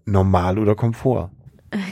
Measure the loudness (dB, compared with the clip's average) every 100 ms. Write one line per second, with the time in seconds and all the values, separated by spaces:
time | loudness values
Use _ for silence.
0 | 0 2 4 2 0 0 0 0 -2 -2
1 | -2 -2 -4 -14 -20 -20 _ -10 -8